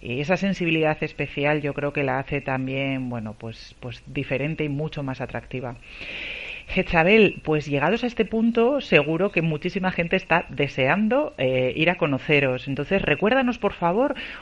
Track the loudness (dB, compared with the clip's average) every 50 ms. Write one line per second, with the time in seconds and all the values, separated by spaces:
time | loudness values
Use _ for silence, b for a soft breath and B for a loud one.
0 | -8 -6 -6 -4 0 0 0 2 2 -2 -2 0 0 0 2 4 4 2 2 0
1 | -4 -8 -4 -6 -8 -6 -4 -2 0 2 2 2 0 -2 -4 -2 -4 -2 -2 0
2 | 0 0 0 -2 -2 -2 -4 -4 -2 -2 -4 -2 -2 -4 -4 -4 -2 -2 -4 -4
3 | -4 -4 -6 -6 -6 -8 -10 -10 -12 -12 -12 -12 -16 -20 -20 -14 -12 -12 -12 -12
4 | -16 -10 -6 -6 -4 -2 -2 -2 0 -2 -2 -2 -2 -2 -2 -2 -4 -4 -6 -6
5 | -6 -6 -6 -6 -6 -6 -6 -8 -10 -8 -8 -8 -8 -8 -10 -12 B B B B
6 | B B B B B B B B B B B B B B -2 -2 0 2 2 4
7 | 6 6 8 8 6 6 4 -2 -2 -2 -2 0 0 -2 -2 0 2 2 2 2
8 | -2 -4 0 -2 -2 0 0 0 2 2 4 4 4 4 2 0 0 4 4 4
9 | 4 4 0 0 0 0 0 0 0 0 -2 -2 -4 -4 -4 -2 -2 -2 -2 -2
10 | -2 0 0 0 2 2 2 2 2 -2 -2 -2 -2 -2 2 2 2 4 4 4
11 | 2 2 2 2 0 0 -2 0 0 2 2 2 2 2 2 2 2 2 2 2
12 | 0 0 0 -2 2 4 4 4 4 2 0 -2 -4 -6 -4 -4 -2 0 0 0
13 | 2 2 0 2 4 2 4 4 2 0 -2 0 -2 -4 -2 0 0 0 2 2
14 | 0 0 -2 B B B B B